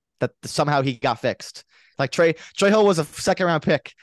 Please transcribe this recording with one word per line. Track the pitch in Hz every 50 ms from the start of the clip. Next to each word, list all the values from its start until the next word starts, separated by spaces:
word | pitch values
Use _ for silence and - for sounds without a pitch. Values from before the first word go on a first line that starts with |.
| _ _ _ -
that | 131 123 - _ -
somehow | 123 - - 151 147 147 139
he | 131 139 123
got | 117 - 131 117 -
fixed. | - 123 95 - - - - - - _ _ _ _ _ _ -
Like, | 139 135
Trey, | - - 170 165 160 - - - -
Trey | - 196 202
Hill | 208 220 208
was | 202 185 160
a | 147
second | - - - - 196 185 - 185
round | 175 165 151 -
pick. | - 160 131 - - - _